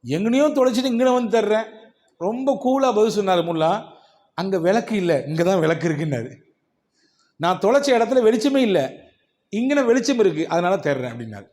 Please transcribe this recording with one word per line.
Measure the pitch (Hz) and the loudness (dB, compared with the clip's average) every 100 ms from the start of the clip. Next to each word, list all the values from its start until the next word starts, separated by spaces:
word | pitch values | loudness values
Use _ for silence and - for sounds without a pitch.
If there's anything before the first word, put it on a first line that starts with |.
எங்கனையோ | 120 147 214 254 302 | -4 -4 0 2 2
தொலைச்சிட்டு | 285 254 233 262 | 2 2 2 -2
இங்கன | 233 254 | 0 2
வந்து | 247 233 | 2 0
தேடுறேன்." | 226 208 214 220 - - _ _ _ | 0 2 -2 -2 -14 -20 _ _ _
ரொம்ப | 175 233 269 | -6 -4 -2
கூலா | 277 254 262 262 | -2 0 2 2
பதில் | 214 220 196 | 2 2 0
சொன்னாரு | 190 180 | 0 0
முல்லா, | 170 165 156 202 220 - _ _ _ - | 0 0 0 -2 -6 -20 _ _ _ -8
"அங்க | 185 190 | -4 -2
விளக்கு | 165 214 233 220 | 0 0 0 -2
இல்ல, | 175 147 | 0 0
இங்க | 131 160 | -2 -2
தான் | 170 190 | 0 2
விளக்கு | 160 165 165 | 2 0 -2
இருக்குன்னாரு." | 147 156 127 117 - _ _ _ _ _ _ _ _ _ _ | -2 -4 -4 -6 -14 _ _ _ _ _ _ _ _ _ _
"நான் | 165 180 | -2 0
தொலைச்ச | 196 269 277 | 2 2 2
இடத்துல | 240 226 254 | 2 2 4
வெளிச்சமே | 220 233 269 269 | 4 2 2 2
இல்ல, | 240 180 135 - - _ _ _ _ | 2 2 -2 -8 -20 _ _ _ _
இங்கன | 208 247 285 | -4 0 0
வெளிச்சம் | 247 247 247 247 | 2 2 2 2
இருக்கு, | 202 156 160 | 2 0 -2
அதனால | 165 175 196 | 0 0 0
தேடுறேன்" | 151 139 123 | -2 -4 -6
அப்படின்னாரு. | 117 113 101 101 | -10 -14 -14 -18